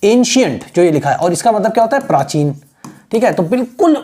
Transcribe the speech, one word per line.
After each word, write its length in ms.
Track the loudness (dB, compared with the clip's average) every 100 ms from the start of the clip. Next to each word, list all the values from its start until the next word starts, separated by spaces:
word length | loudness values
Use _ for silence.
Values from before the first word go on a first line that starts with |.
एंशिएंट, 600 | 4 2 2 2 0 -2 -6 0
जो 80 |
ये 80 | 2
लिखा 180 | 2 0
है, 60 | -2
और 180 | -2
इसका 180 | 0 0
मतलब 200 | 0 0
क्या 120 | 0
होता 140 | 0 -2
है? 100 | 0
प्राचीन, 460 | -2 0 -2 -2 -4 _ _ -20 -20 _
ठीक 120 | -2
है। 80 | 0
तो 100 | 0
बिल्कुल 540 | -2 -2 -4 0 2 2